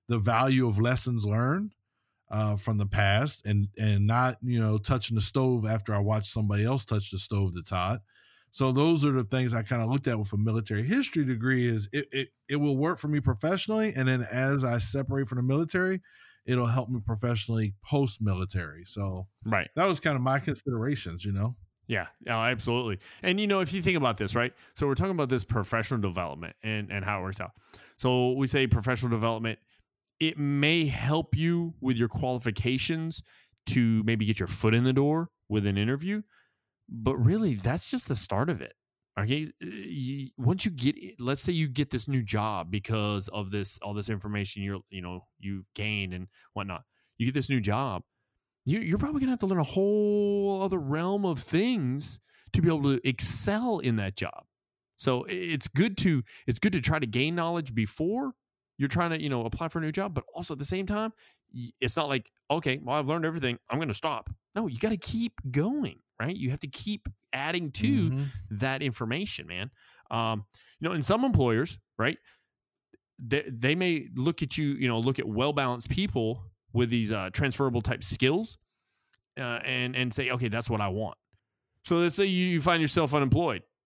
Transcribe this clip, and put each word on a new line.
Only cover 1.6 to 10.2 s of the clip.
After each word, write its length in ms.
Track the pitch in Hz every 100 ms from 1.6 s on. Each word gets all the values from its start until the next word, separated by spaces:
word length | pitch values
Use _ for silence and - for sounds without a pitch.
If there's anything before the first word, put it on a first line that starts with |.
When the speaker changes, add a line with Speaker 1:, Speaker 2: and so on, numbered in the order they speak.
| 208 - _ _ _ _ _
Speaker 1:
uh, 260 | 107 107 104
from 220 | 117 107
the 80 | 101
past 600 | 104 98 104 143 - 104
and, 220 | 101 101 -
and 280 | 110 101 104
not, 320 | 117 127 127
you 180 | 123 120
know, 180 | 110 107
touching 360 | - 127 - 110
the 40 |
stove 440 | - 135 131 123 107
after 280 | 110 101
I 40 | 104
watched 320 | 101 107 101
somebody 320 | 113 104 101
else 220 | 110 135 -
touch 240 | 107 98
the 80 | 95
stove 360 | - 101 95
that's 160 | 85 80
hot. 320 | 92 92 117 - _ _ _ _
So 200 | - 131
those 320 | 131 160 165
are 80 | 147
the 120 | 131
things 300 | 107 131 123
I 80 | 117
kinda 220 | 107 120 113
looked 220 | 139 135
at 100 |
with 140 | 110